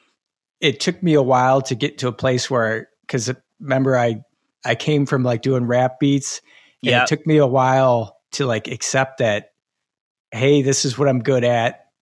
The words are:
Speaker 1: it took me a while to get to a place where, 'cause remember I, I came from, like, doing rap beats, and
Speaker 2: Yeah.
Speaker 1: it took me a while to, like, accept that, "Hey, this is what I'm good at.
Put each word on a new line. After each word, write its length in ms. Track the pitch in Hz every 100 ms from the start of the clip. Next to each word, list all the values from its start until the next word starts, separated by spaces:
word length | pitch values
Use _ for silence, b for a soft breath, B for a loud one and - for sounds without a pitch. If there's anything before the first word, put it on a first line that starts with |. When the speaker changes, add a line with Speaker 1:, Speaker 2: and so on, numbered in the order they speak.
| _ _ _ _ _ _
Speaker 1:
it 200 | 143 135
took 220 | - 180
me 120 | 175
a 80 | 151
while 400 | 131 127 127 135
to 120 | 135 120
get 220 | 120 -
to 100 | 123
a 40 |
place 380 | 113 131 127 -
where, 380 | 131 110 113 - _ -
'cause 240 | 135 113 127 _ _
remember 360 | 139 131 135 127
I, 240 | 120 110 - _ _ _
I 100 | - 120
came 300 | - 147 139
from, 160 | 139
like, 180 | 123 117
doing 240 | 135 131 120
rap 340 | 123 127 -
beats, 400 | 139 139 - - b b b b 131
and 80 |
Speaker 2:
Yeah. 80 | 123
Speaker 1:
it 40 | 127
took 200 | 151 -
me 120 | 156
a 80 | 135
while 720 | 131 127 131 131 120 107 - _
to, 140 | - 135
like, 220 | 110 -
accept 500 | 120 - 135 135 -
that, 340 | 117 104 - _ _ _ _ _ _ _ _
"Hey, 300 | 110 135 147
this 220 | 131 135
is 140 | 139 113
what 100 | 143
I'm 120 | 127
good 240 | 117 127
at. 420 | 120 120 120 - _ _